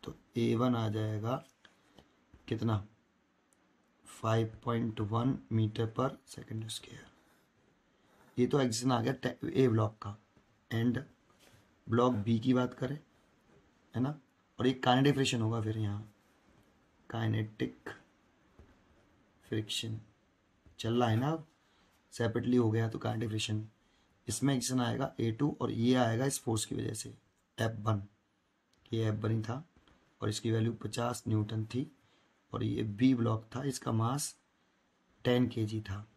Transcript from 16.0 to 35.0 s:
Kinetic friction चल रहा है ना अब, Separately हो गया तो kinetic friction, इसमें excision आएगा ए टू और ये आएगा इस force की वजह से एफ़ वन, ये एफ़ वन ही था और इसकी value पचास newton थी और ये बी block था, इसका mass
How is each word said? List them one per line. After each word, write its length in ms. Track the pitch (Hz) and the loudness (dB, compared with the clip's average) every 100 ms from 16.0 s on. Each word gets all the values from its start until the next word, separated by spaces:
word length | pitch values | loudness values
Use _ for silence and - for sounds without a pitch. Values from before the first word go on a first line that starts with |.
| 110 _ _ _ _ _ _ _ _ _ _ | -10 _ _ _ _ _ _ _ _ _ _
Kinetic 800 | 113 113 110 110 - 127 - - - _ _ _ _ _ _ - _ _ _ _ _ _ _ - | -2 0 0 -2 -4 -6 -6 -16 -16 _ _ _ _ _ _ -20 _ _ _ _ _ _ _ -6
friction 540 | 110 107 - 113 110 - _ _ _ _ _ - - | -4 -2 -6 -6 -8 -12 _ _ _ _ _ -20 -8
चल 200 | 113 120 | -2 2
रहा 100 | 120 | 4
है 60 | 110 | 4
ना 140 | 139 | 2
अब, 180 | 160 151 _ _ _ _ _ _ | -2 -8 _ _ _ _ _ _
Separately 440 | - 117 113 117 123 | -4 -2 0 2 4
हो 120 | 117 | 4
गया 160 | 110 113 | 2 0
तो 100 | 110 | -2
kinetic 300 | 113 113 113 | -4 -2 -2
friction, 340 | 107 107 107 107 _ _ _ _ _ - | -4 -2 -4 -6 _ _ _ _ _ -8
इसमें 280 | 117 135 135 | -2 0 0
excision 260 | 120 127 | 0 0
आएगा 300 | 120 117 135 - | 0 0 -4 -2
ए 120 | 117 | -2
टू 240 | 113 147 - | 0 -2 -2
और 100 | 120 | -4
ये 240 | 110 117 127 | 0 4 4
आएगा 280 | 117 113 135 | 4 2 0
इस 140 | - | -2
force 260 | - 113 - | -2 -2 -2
की 100 | - | -4
वजह 180 | - | -4
से 160 | 110 104 - _ _ _ - | -6 -10 -16 _ _ _ -4
एफ़ 220 | 113 110 | -4 -2
वन, 240 | 107 104 98 _ _ _ _ _ _ _ _ | 0 0 -2 _ _ _ _ _ _ _ _
ये 160 | 113 110 | -2 0
एफ़ 80 | 104 | 0
वन 140 | 107 | 0
ही 100 | 110 | -2
था 220 | 107 123 165 _ _ _ _ _ | -2 -8 -10 _ _ _ _ _
और 80 | 110 | -4
इसकी 220 | 107 117 | -2 0
value 220 | 113 113 113 | 2 2 -2
पचास 480 | 107 107 117 123 - | -6 -4 -4 -4 0
newton 380 | 110 107 110 110 | 0 0 -2 -4
थी 240 | 123 151 _ _ _ _ _ _ | -4 -6 _ _ _ _ _ _
और 100 | - | -4
ये 200 | 110 117 | -2 -2
बी 300 | 113 101 127 127 | -4 4 4 4
block 300 | 113 110 - 123 | 2 0 -4 -6
था, 80 | |
इसका 280 | 143 127 - | -4 -4 -2
mass 420 | 117 113 139 - - _ _ _ _ _ _ | 0 2 0 -4 -10 _ _ _ _ _ _